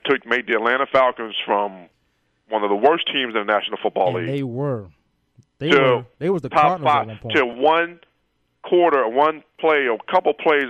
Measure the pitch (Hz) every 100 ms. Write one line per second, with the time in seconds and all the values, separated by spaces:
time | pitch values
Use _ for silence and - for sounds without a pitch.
0 | - 135 - 120 110 113 113 127 135 135
1 | 127 123 113 101 - 101 101 95 87 _
2 | _ _ _ _ _ 110 104 101 131 165
3 | - 143 123 110 104 104 104 104 104 -
4 | 92 90 85 139 135 120 143 120 95 _
5 | _ _ _ _ _ _ 151 143 135 123
6 | 123 _ 165 185 131 - 147 180 151 143
7 | 110 107 113 147 123 120 147 165 170 175
8 | _ _ _ _ _ _ - 180 170 139
9 | 113 123 156 156 - - 160 151 131 110
10 | - 185 185 147 165 147 131